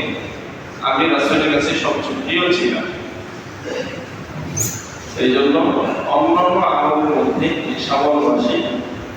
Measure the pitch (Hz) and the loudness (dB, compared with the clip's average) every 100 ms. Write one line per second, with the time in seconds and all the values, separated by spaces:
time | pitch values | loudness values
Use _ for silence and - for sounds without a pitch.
0 | - - - - - - - - - 139 | -2 -4 -8 -10 -12 -12 -12 -4 0 2
1 | 165 143 143 156 151 143 147 - - - | 2 2 2 2 2 2 2 0 0 -2
2 | - - - 339 349 359 - 320 359 370 | -2 -4 -2 0 2 2 2 0 -4 -6
3 | - - - - - - - - - - | -8 -10 -12 -12 -12 -12 -8 -6 -6 -8
4 | - - - 156 - - - - - - | -10 -12 -10 -10 -6 -4 -4 -6 -10 -12
5 | - - 127 127 143 160 - - - - | -10 0 2 4 4 4 2 2 0 -2
6 | 147 147 165 170 180 185 180 180 147 151 | 0 2 4 4 4 4 2 2 2 2
7 | 151 135 127 - 156 - - - - - | 2 2 2 2 0 0 -4 -4 0 2
8 | - 294 - - - 330 - - - - | 4 4 4 4 2 0 0 -4 -6 -8
9 | - | -10